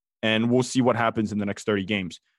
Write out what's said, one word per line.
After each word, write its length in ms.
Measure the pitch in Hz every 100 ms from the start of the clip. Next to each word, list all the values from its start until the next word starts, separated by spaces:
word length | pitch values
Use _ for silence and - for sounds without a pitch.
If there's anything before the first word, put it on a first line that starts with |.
| _ _
and 280 | 110 110 117
we'll 140 | 123
see 160 | 123 131
what 160 | 123 113
happens 380 | 113 110 107
in 40 | 104
the 80 | 101
next 200 | 101 -
thirty 180 | 101
games, 380 | 95 104 90 - _